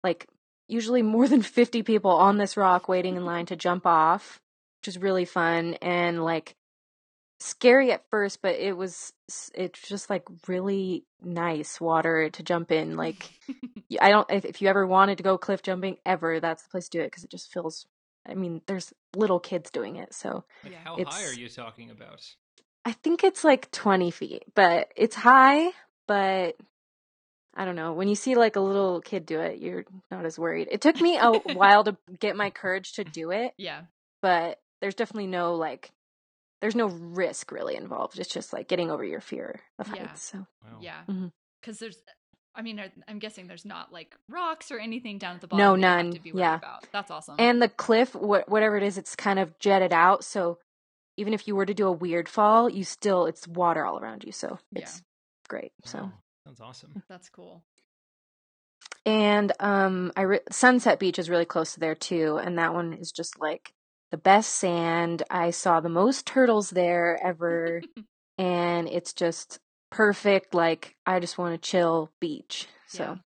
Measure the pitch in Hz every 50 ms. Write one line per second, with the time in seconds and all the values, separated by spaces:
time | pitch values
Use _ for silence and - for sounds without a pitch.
0 | - 185 170 - - _ _ _ _ _ _ _ _ _ 214 233 220 220 247 254
1 | 233 214 220 233 254 262 262 262 202 - - - 240 240 - 233 214 - 220 208
2 | 185 196 180 160 180 196 202 208 202 190 - 214 196 185 180 180 180 - 185 185
3 | 180 185 185 180 180 175 170 170 170 175 185 165 - 180 175 185 - 180 170 160
4 | 156 160 175 208 - - - - _ _ _ _ _ _ _ _ - - 180 180
5 | 180 196 190 185 175 175 - 185 170 165 165 165 170 170 165 - - 175 175 175
6 | 175 175 170 170 165 165 165 160 - - - _ _ _ _ _ _ _ _ _
7 | _ _ _ _ _ _ _ _ - - - _ - 254 240 269 269 247 202 -
8 | _ _ - 214 202 202 - - - 196 175 - - 196 190 175 190 185 170 -
9 | - - _ _ _ _ - - - - _ - 185 175 - - - - 196 202
10 | - - 208 180 - - 175 170 _ - 185 180 185 196 196 196 190 185 180 -
11 | - _ _ _ - 180 175 170 175 170 160 151 156 - - - 165 165 160 160
12 | 160 165 165 160 160 156 - - 170 - 180 170 170 - 170 156 - 160 160 165
13 | 165 160 160 - - - _ _ _ - 269 _ - 240 _ 208 - _ - -
14 | - 196 208 214 - - - 202 - - 185 - 196 190 190 202 196 185 185 190
15 | 196 196 202 - 180 190 190 185 - - 196 185 - - 185 180 185 196 180 _
16 | _ - 190 170 165 165 165 160 160 165 160 160 - _ - 185 170 - - 170
17 | 151 127 - - 170 - - 185 - - - 180 170 165 160 - - _ _ _
18 | _ _ _ _ _ - - 190 190 175 165 165 _ - 196 185 - - _ _
19 | _ _ - 190 220 208 185 175 175 - 196 175 170 - - - 113 98 131 -
20 | - - - - - - - - - _ _ _ - - 180 165 165 160 165 170
21 | 180 143 151 190 202 156 127 120 120 117 - - 120 113 110 - 117 117 113 107
22 | - - - - - - - _ _ _ _ _ _ _ _ _ _ 240 220 _
23 | _ 311 339 339 - 381 370 - - 311 277 262 - _ - - - 214 196 185
24 | 180 175 165 - - - - - - - _ - 196 175 170 170 - - - -
25 | - 226 - 220 220 233 254 269 262 269 277 294 320 359 359 - _ _ _ _
26 | _ - 208 202 196 190 190 190 185 170 - _ - _ _ _ _ _ _ _
27 | _ _ _ _ _ _ _ _ _ _ _ - 190 185 175 170 160 165 165 160
28 | 190 202 208 202 - 262 254 233 233 220 220 202 190 196 196 196 196 190 180 170
29 | 156 - - 190 160 - 160 156 165 165 - - - 175 180 180 - _ 190 190
30 | _ _ - 185 175 165 160 - 165 165 165 165 165 - - 208 - 294 339 254
31 | 330 339 349 - - 240 226 214 - 359 285 180 196 196 202 208 214 208 202 _
32 | _ - 185 175 - 208 196 196 208 196 - - - 190 185 190 190 - - -
33 | 202 160 151 165 160 165 180 208 240 - - _ 202 175 147 147 170 175 _ _
34 | _ _ _ _ - 190 180 170 165 170 - _ _ _ _ _ - 196 190 -
35 | 196 180 - 220 202 190 180 180 175 170 175 165 160 156 127 - - - _ _
36 | _ _ _ _ _ _ _ _ _ _ _ _ - 214 214 240 233 208 175 170
37 | 170 170 170 180 185 165 - - - - - - - - - - - - - -
38 | - - - 185 185 - - - - - - - - _ 185 175 175 165 156 -
39 | - 98 - - - - - - - - - - _ _ _ _ - 208 214 277
40 | - - 151 151 - - - 190 190 _ _ _ _ 110 113 110 139 170 156 156
41 | 170 180 202 185 185 180 _ _ _ _ _ _ - 226 220 - 226 226 180 _
42 | _ _ _ _ _ _ _ _ _ _ _ - 226 226 220 208 202 190 _ -
43 | - - 214 208 208 214 214 - 185 180 185 170 - 202 190 165 170 _ - 170
44 | 160 _ - _ _ _ 233 349 359 330 320 320 - - 285 233 214 226 226 254
45 | 247 226 202 196 202 180 180 180 - 175 - 196 202 202 190 185 190 185 180 175
46 | 175 175 175 165 - 170 165 190 180 165 160 160 - 160 123 - - - - 202
47 | 196 - 165 156 156 - - 208 233 240 240 240 240 226 - - - - 226 220
48 | 254 254 - - - 208 202 190 - - 202 214 214 220 208 208 202 202 190 190
49 | - - - - - 208 196 190 190 160 - _ - 202 196 190 185 180 175 165
50 | 165 180 202 185 - - - 208 180 170 175 170 _ _ _ _ _ _ _ _
51 | _ _ _ - 208 202 220 202 - - 208 196 196 185 208 196 208 190 180 160
52 | 175 175 165 175 170 - - - 208 208 214 226 240 - - 196 190 - - _
53 | - 208 196 180 175 160 165 - - 170 170 175 180 170 165 160 147 92 80 -
54 | - 113 110 - - - - - - - - - _ _ - - 160 - - 175
55 | 175 _ _ _ _ _ _ _ _ - - - - - _ _ _ - - -
56 | - 190 - - _ _ _ _ _ 147 135 _ 113 117 127 - - - 147 202
57 | - _ 185 180 _ - _ - 175 180 180 175 _ _ _ _ _ _ _ _
58 | _ _ _ _ _ _ _ _ _ _ _ _ _ _ _ _ - - - _
59 | _ 220 220 220 208 208 208 208 208 202 - - - 202 202 196 190 190 190 185
60 | 180 175 - - 196 190 202 180 - - - - - 254 254 247 240 240 170 -
61 | 196 180 170 - 175 165 175 170 170 165 - 175 160 - - - 165 160 156 -
62 | - - 180 170 160 156 151 156 - 180 180 170 165 165 170 175 175 165 160 156
63 | 175 170 - - 170 - - _ 156 151 151 - _ - _ _ _ _ _ _
64 | _ _ - 156 _ 190 196 208 220 - - - - 185 175 170 165 165 165 170
65 | 170 165 170 165 - - - 180 170 170 170 - - 190 170 165 156 170 165 170
66 | 190 247 269 - - - - 262 262 240 226 208 202 - 180 180 180 175 175 175
67 | 170 170 170 - - 185 175 160 170 170 170 170 165 170 170 170 240 339 _ -
68 | 214 _ _ _ _ _ _ - 190 180 180 175 175 175 170 170 170 165 - 175
69 | 175 - - - 180 170 165 - - _ - - _ _ _ _ _ _ - -
70 | 220 208 202 - - 208 196 190 190 _ - 175 170 165 165 160 - - _ _
71 | _ - 185 185 175 175 - - 180 175 170 165 - - - 185 175 165 165 165
72 | 156 156 _ _ - 165 147 - - _ - - - - - _ _ _ - 180
73 | 156 - 160 185 _